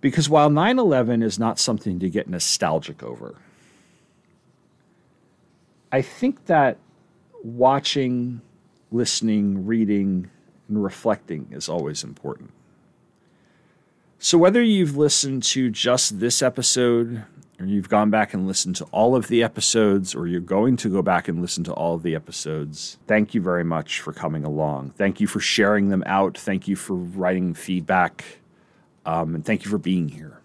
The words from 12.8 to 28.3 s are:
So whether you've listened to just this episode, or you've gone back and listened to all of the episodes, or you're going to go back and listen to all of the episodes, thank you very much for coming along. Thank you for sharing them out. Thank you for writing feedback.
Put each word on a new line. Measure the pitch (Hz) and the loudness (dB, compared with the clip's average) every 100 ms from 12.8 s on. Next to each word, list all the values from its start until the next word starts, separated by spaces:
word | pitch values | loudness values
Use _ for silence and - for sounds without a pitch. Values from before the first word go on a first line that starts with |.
| _ _ _ _ _ _ _ _ _ _ _ _ _ _ | _ _ _ _ _ _ _ _ _ _ _ _ _ _
So | - 170 | 2 6
whether | 175 233 | 6 6
you've | 240 202 160 143 | 4 4 2 2
listened | 151 - 139 135 | 2 2 0 -2
to | - 131 123 | -2 0 0
just | 107 120 123 - 104 | 0 2 2 2 0
this | 117 - | -2 2
episode, | 127 127 120 127 123 120 117 117 107 - - _ | 0 0 -2 2 4 2 0 -6 -12 -20 -20 _
or | 92 | -2
you've | 101 92 | -2 2
gone | 107 107 | 2 4
back | 107 104 | 2 0
and | 101 95 | -2 -4
listened | 95 92 87 | -2 -4 -6
to | - | -6
all | - 117 127 | 2 4 4
of | - | 2
the | 117 | 2
episodes, | 113 107 - 113 107 98 92 - | 2 -2 0 4 4 4 0 -6
or | 85 | -4
you're | 87 | -4
going | 87 95 120 123 | -2 0 2 2
to | 113 | 0
go | 95 | 0
back | 90 87 - | 2 0 0
and | 85 | -4
listen | 90 - 85 | -4 -6 -6
to | |
all | - 85 | -4 -4
of | 82 | -2
the | 82 78 | -4 -6
episodes, | - - 76 78 73 76 - - - | -8 -12 -8 -6 -8 -10 -14 -16 0
thank | 107 104 | 2 2
you | 117 | -2
very | 90 87 | 0 0
much | 82 80 73 - | 0 -2 -4 -8
for | - | -8
coming | 80 82 78 | -8 -6 -4
along. | 73 73 78 69 69 | -4 -2 -2 -4 -10
Thank | - 98 92 | -2 -2 0
you | 101 | -2
for | 110 | -2
sharing | - - 101 104 98 | -2 2 2 4 2
them | 95 - | 0 0
out. | 98 98 - | 0 0 -2
Thank | - 95 95 | -6 -4 -4
you | 95 | -6
for | - 92 | -4 -6
writing | 87 95 90 92 90 | -6 -4 -2 0 -2
feedback. | 82 - 92 78 92 87 - - | -4 -4 -4 0 0 0 -2 -20